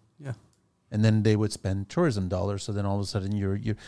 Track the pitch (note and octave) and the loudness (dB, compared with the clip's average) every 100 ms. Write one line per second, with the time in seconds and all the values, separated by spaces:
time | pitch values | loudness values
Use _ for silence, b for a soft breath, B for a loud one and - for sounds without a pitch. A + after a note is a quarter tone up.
0 | _ _ C#3+ A#2+ _ _ _ _ _ G#2+ | _ _ -12 -12 _ _ _ _ _ 2
1 | A2 A2 G#2+ G#2+ G#2+ - G2 G2 G2 - | 4 6 4 4 2 -2 -4 -4 -4 0
2 | F3 G#2 F#2 F#2 G2+ G2 - G#2 G2+ G2 | 0 0 -2 -2 -2 -4 -4 -4 -2 -2
3 | G2 G#2 F#2+ G#2 G2 G2 G#2 G#2 | -2 -4 -2 -2 0 -2 -2 -6